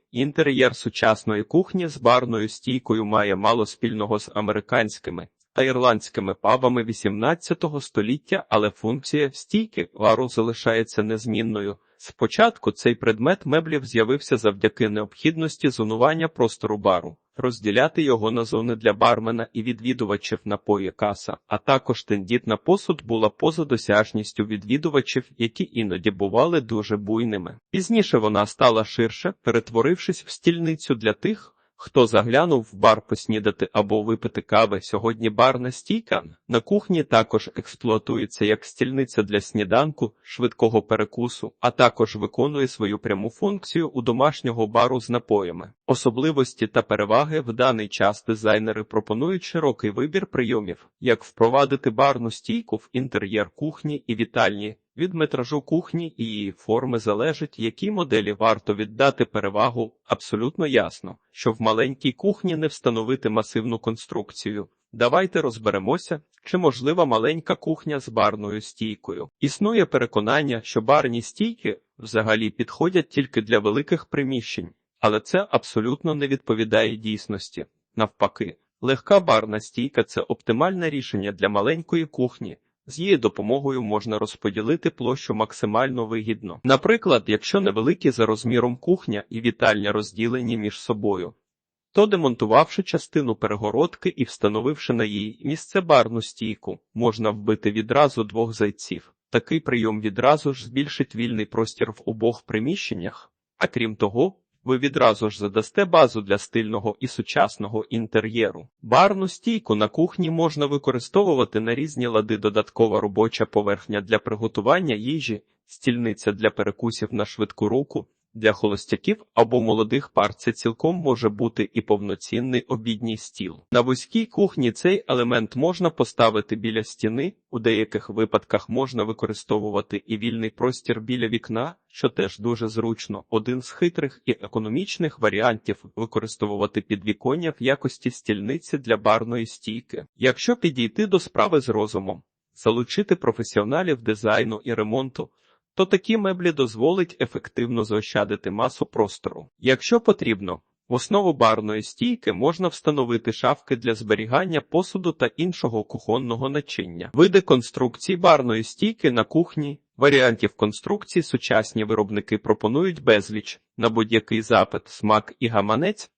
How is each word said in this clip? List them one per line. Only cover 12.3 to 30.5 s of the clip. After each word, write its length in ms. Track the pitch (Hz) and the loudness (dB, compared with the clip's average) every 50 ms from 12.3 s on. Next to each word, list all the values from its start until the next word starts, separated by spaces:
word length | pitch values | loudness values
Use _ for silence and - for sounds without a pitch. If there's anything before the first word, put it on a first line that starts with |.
| - - 220 233 220 - - 120 - | 2 4 2 2 2 0 -4 -4 -2
цей 220 | - - 120 117 | 0 2 2 2
предмет 520 | - - 120 110 107 120 156 190 - - | 2 2 0 0 2 2 0 0 0 0
меблів 380 | 143 143 160 160 160 160 143 123 | 0 0 2 2 0 -2 -4 -4
з'явився 520 | 110 117 113 110 110 135 147 - - 135 | -2 2 2 2 2 2 -2 0 0 0
завдяки 520 | 113 110 107 98 98 98 107 - - 120 107 | 2 2 2 2 4 2 2 2 2 -2 0
необхідності 800 | 104 107 107 - - - - 156 165 160 160 156 - - - 143 | 0 -2 -6 -8 -6 -2 0 0 0 0 -2 -6 -4 0 0 0
зонування 600 | 123 - 110 107 110 113 123 147 160 165 160 160 | 0 0 -2 -2 0 2 2 2 2 2 -2 -4
простору 500 | - - 123 113 - - - 107 107 104 | 0 0 0 0 0 -2 -4 -4 -2 0
бару, 380 | 101 98 92 85 - 80 82 _ _ _ _ | 2 2 2 2 0 -6 -14 _ _ _ _
розділяти 680 | - 127 127 117 - 95 104 101 120 135 160 - 175 156 | -4 -4 -4 -4 -2 -2 0 2 2 2 2 2 0 2
його 280 | 139 123 113 107 113 | 2 2 2 2 0
на 140 | 117 120 117 | -2 -2 -2
зони 320 | 110 113 110 117 120 117 | -2 -2 -2 -2 -2 -2
для 160 | 110 110 110 104 | 0 2 2 2
бармена 560 | 101 107 113 120 107 110 113 117 117 117 - - | 4 4 4 4 2 0 -4 -4 -4 -6 -6 -6
і 100 | 117 107 | -6 -4
відвідувачів 760 | 123 117 107 113 123 127 123 117 98 104 101 - - 110 - - | -4 -6 -6 -4 -4 -4 -2 -2 -2 -2 -4 -4 -6 -6 -6 -6
напої 460 | 101 101 101 _ - 104 98 95 92 | -6 -6 -4 _ 0 0 0 0 -4
каса, 460 | - - 110 104 101 - - - 101 - _ | -4 -2 -2 -2 -2 -4 -8 -12 -12 -12 _
а 120 | - 107 104 | -6 -6 -2
також 460 | - - 135 131 - - 120 - - | 2 2 2 2 2 -2 -4 -4 -2
тендітна 520 | - 104 101 95 90 117 123 - 113 107 | -4 -4 -4 -2 0 -2 0 0 0 -4
посуд 460 | 101 - - 185 202 - - 170 143 - | 0 2 2 2 2 2 -2 -6 -4 -4
була 240 | 107 117 113 110 107 | -4 -2 2 2 0
поза 360 | - - 151 165 156 165 156 | 0 2 -2 0 0 0 -2
досяжністю 800 | 135 127 107 - - 104 107 110 - - 107 107 - - - 107 | 0 -2 -2 2 4 4 4 4 2 -2 -6 -6 -6 -4 -4 -4
відвідувачів, 840 | 107 110 101 98 104 127 147 156 165 147 139 123 - - 131 123 _ _ - | -4 -4 -6 -4 -2 -2 -2 0 2 0 0 0 0 -2 -4 -4 _ _ -4
які 320 | 117 113 - - 185 - - | -4 -4 -4 -4 -8 -6 -4
іноді 380 | 117 110 98 85 90 85 107 | -4 -2 -2 -2 -2 -2 -2
бували 500 | 98 92 101 98 95 117 143 175 170 156 | -2 0 -2 0 4 4 4 4 2 0
дуже 360 | 123 113 113 107 104 - 107 | 0 -2 -4 -4 -2 -2 -4
буйними. 600 | 104 104 98 110 110 120 113 104 95 87 87 - - _ _ | -4 -2 -2 -2 0 0 -2 -2 -4 -6 -8 -14 -18 _ _
Пізніше 480 | - 190 180 - 233 220 190 - - 120 | -4 -4 0 2 2 2 2 4 2 2
вона 280 | 107 107 107 101 104 | 2 4 4 2 2
стала 380 | 107 - - - 123 113 110 107 | 0 2 4 4 6 6 4 2
ширше, 500 | - - - 113 113 - - - 180 - _ - | 0 0 0 0 0 0 -4 -6 -6 -6 _ -2
перетворившись 800 | 127 113 117 - - 113 113 117 147 185 - - - 175 - - | 0 0 0 0 0 0 2 2 2 2 0 -2 -4 -6 -6 -6
в 60 | - | -16
стільницю 640 | - - - 170 | -8 -2 0 0